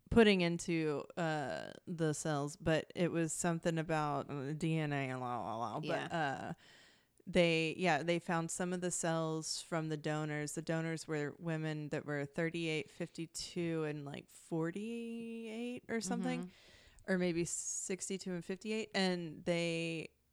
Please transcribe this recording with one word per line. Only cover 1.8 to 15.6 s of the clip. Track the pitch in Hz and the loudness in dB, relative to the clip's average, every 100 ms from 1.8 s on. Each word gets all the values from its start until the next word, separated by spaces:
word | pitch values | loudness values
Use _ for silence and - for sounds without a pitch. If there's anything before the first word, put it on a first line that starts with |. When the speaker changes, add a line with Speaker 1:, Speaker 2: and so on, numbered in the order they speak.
Speaker 1:
the | - 165 156 | -6 0 0
cells, | 147 160 147 143 | 2 0 0 0
but | - 165 156 - | -2 2 2 2
it | - 170 | 0 2
was | 165 160 | 2 0
something | - 175 165 175 165 | 2 0 2 2 0
about, | 160 156 147 143 - | 2 0 2 0 -2
uh, | 143 135 151 | -4 -4 0
D | 165 160 | 2 2
N | 151 | 2
A | 143 131 | 0 -2
and | 131 | -2
la, | 123 120 | -2 -2
la, | 95 113 | -2 -2
la. | 117 127 | -2 -2
But, | 156 | -2
Speaker 2:
Yeah. | 156 - 170 143 131 113 | -2 -2 0 0 -2 -6
Speaker 1:
uh, | 175 - - - _ _ _ - | -8 -14 -20 -20 _ _ _ 0
they, | 180 170 160 160 - | 4 6 4 2 2
yeah, | 180 147 | 2 4
they | 170 170 | 4 0
found | - 165 165 | 2 0 0
some | - 180 | -2 -2
of | 180 | -2
the | 180 | -2
cells | - 170 165 160 160 160 - - | 0 0 0 0 -2 -4 -6 -2
from | 165 160 | -2 0
the | 151 | -2
donors. | 156 151 156 147 147 | -2 0 0 -2 -4
The | - | -4
donors | 156 165 165 160 - | 0 0 0 -2 -2
were | 151 147 - | -2 -2 -4
women | 170 160 156 151 147 | -4 -2 -2 -2 -2
that | 151 | -4
were | 123 143 | -2 -2
thirty-eight, | 139 - 165 170 165 156 - | -2 -2 0 0 0 0 -2
fifty-two, | - 170 - 165 - - 180 170 160 | -8 -8 -8 -10 -8 -6 -2 0 0
and, | 151 147 | -2 -4
like, | 139 143 - - - 165 165 190 220 233 | -6 -10 -12 -18 -4 -2 0 -2 -6 -6
forty-eight | 233 226 226 226 226 220 | -6 -6 -8 -8 -8 -6